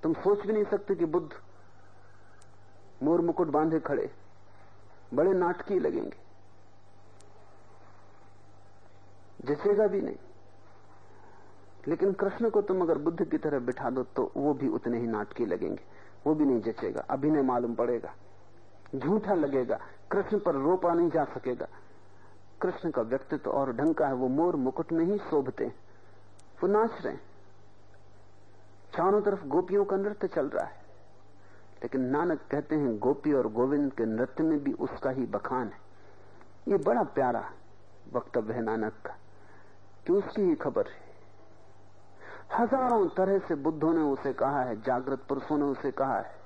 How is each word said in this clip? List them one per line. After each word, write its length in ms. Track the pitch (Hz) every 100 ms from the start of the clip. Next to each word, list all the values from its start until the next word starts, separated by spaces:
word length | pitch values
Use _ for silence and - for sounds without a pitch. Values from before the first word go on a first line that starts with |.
तुम 100 | 156 160
सोच 300 | 185 202 202
भी 80 |
नहीं 100 | 214 208
सकते 300 | 202 - 185
कि 100 | 165
बुद्ध 220 | 175 156 - - - - - - - - - - - - - - - - -
मोर 180 | 143 175
मुकुट 260 | 170 160 165
बांधे 320 | 147 156 160
खड़े, 300 | - 135 - - - - - - - - - - -
बड़े 200 | 123 175
नाटकीय 460 | 185 180 180 - 190
लगेंगे, 380 | 147 - - - - - - - - - - - - - - - - - - - - - - - - - - - - - - - - - - - 127
जचेगा 420 | 147 202 208 214
भी 140 | 190
नहीं। 140 | - - - - - - - - - - - - - - - - - - -
लेकिन 260 | 165 190
कृष्ण 360 | 190 196 - 226
को 120 | 214
तुम 180 | 202 190
अगर 160 | 170 151
बुद्ध 260 | 151 165
की 140 | 160 147
तरह 220 | 156 143
बिठा 280 | 123 123 127
दो 140 | 131 123
तो 260 | - 117 -
वो 180 | 143
भी 140 | 139 131
उतने 300 | - 117 120
ही 80 | 117
नाटकीय 400 | 110 104 - 113
लगेंगे, 360 | 90 90 - - - - - 147
वो 100 | 156
भी 100 | 147
नहीं 160 | 123
जचेगा, 420 | 107 107 101 - -
अभिनय 320 | 139 147 151
मालूम 320 | 131 123 120 113
पड़ेगा, 380 | 120 120 90 - - - - - - - - 135
झूठा 380 | 131 208 202 185
लगेगा, 440 | 143 135 123 - - - -
कृष्ण 280 | 196 196 208
पर 160 | 196 143
रोपा 360 | 139 185 175
नहीं 160 | 170 170
जा 160 | 160 143
सकेगा। 340 | - 131 123 - - - - - - - - - -
कृष्ण 280 | 180 - 170
का 100 | 139
व्यक्तित्व 460 | 113 135 - 147 -
और 200 | 143 135
ढंग 200 | 117 147 156
का 120 | 147
है, 60 |
वो 140 | 127 131
मोर 260 | 135 175 165
मुकुट 340 | 127 - 165
में 140 | 165 165
ही 120 | 202
शोभते 460 | - 156 131 - 113
हैं। 100 | - - - - - - - - -
वो 60 | 180
नाच 320 | 208 233 -
रहे 100 | 151
हैं, 80 | - - - - - - - - - - - - - - - - - -
चारों 280 | - 180 208
तरफ 220 | 202 196 147
गोपियों 400 | 147 180 202 196
का 100 | 196
नृत्य 300 | 202 208 190
चल 220 | - 143
रहा 160 | - -
है, 180 | - - - - - - - - - - -
लेकिन 260 | 120 135 127
नानक 340 | 139 175 156 -
कहते 240 | 147 143 156
हैं 220 | 139 107
गोपी 340 | 120 143 151
और 140 | 139 117
गोविंद 380 | 110 131 147 139
के 120 | - 113
नृत्य 380 | 110 123 -
में 160 | 160 151
भी 140 | 139 -
उसका 340 | 139 - -
ही 160 | 131 117
बखान 400 | 104 - 127 113
है। 120 | - - - - - - - - - -
ये 100 | 196
बड़ा 240 | 151 240 -
प्यारा 440 | - 127 117 - - - - - - -
वक्तव्य 400 | 123 - 127 110
है 80 | 117
नानक 300 | 113 113 110 - -
का 100 | - - - - - - - - - -
कि 80 |
उसकी 280 | 190 - -
ही 140 | 190 151
खबर 300 | 147 113 101
है। 160 | - - - - - - - - - - - - - - - -
हजारों 540 | - 233 262 254 233 180
तरह 300 | - 190 196
से 160 | 190 156
बुद्धों 360 | 139 160 156
ने 80 | 165
उसे 300 | 151 135 139
कहा 280 | 123 131 143
है, 200 | 127 107
जागृत 440 | 120 127 131 131 -
पुरुषों 280 | 139 - 151
ने 80 | 143
उसे 260 | 135 139
कहा 240 | - 135 107
है 160 | - -